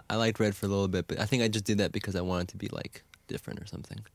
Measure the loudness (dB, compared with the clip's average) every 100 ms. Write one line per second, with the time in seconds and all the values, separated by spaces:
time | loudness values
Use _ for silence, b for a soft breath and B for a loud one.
0 | -2 2 2 4 2 2 2 2 2 2
1 | 0 -2 2 2 2 2 2 2 2 0
2 | -2 -2 0 0 -2 -4 -8 -6 -8 -12
3 | -20 -18 -10 -8 -8 -10 -10 -10 -10 -12
4 | -14